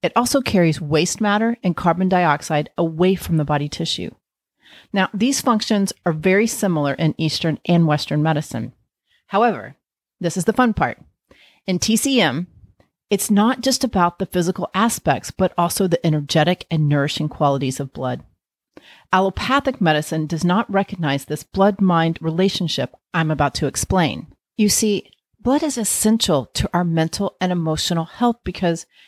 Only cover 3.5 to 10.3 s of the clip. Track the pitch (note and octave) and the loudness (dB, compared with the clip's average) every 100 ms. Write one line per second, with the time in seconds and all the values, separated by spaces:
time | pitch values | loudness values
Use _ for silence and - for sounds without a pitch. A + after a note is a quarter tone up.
3.5 | D3 D3 - E3 - F2+ _ _ _ _ | -2 -2 -6 -6 -6 -8 _ _ _ _
4.5 | _ _ - _ G3+ - G3 A#3+ C#4 - | _ _ -20 _ -2 -2 0 0 0 2
5.5 | A3 - G#3 G3 - - D#3 E3+ F#3+ A3 | 0 2 0 0 -2 -4 0 2 2 2
6.5 | - G3 E3 C#3+ C#3 D#3 - D#3 - E3 | 0 -2 0 0 0 0 0 -2 -2 -4
7.5 | D3 - F3 E3 D3+ - D3+ D#3 D3+ D3 | -4 0 2 4 2 0 0 0 0 -4
8.5 | A#2+ A2+ - _ _ _ _ _ G3 A#3 | -8 -10 -14 _ _ _ _ _ 0 2
9.5 | D3+ G2+ - _ _ _ _ E3+ | 0 -10 -18 _ _ _ _ -4